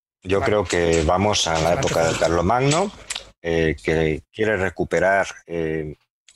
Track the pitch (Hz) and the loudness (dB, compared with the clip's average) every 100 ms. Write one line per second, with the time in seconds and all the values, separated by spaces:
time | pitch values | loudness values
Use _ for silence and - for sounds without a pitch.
0 | _ _ 92 98 117 104 95 90 85 82 | _ _ -4 0 2 0 0 0 2 2
1 | 78 90 101 101 - 80 80 85 85 85 | 2 2 2 0 0 0 0 0 0 0
2 | 82 78 82 85 85 120 139 151 208 - | 0 0 0 2 2 2 2 0 -2 -6
3 | - - - _ 85 - 80 76 - 80 | -14 -14 -14 _ -4 0 0 -2 -2 0
4 | 80 73 - - 107 104 92 - 90 85 | 0 -2 -8 -4 -2 0 -2 -4 -2 0
5 | 92 98 90 - - 85 80 80 76 - | 2 2 0 -6 -10 -6 -4 -4 -6 -12
6 | _ _ _ | _ _ _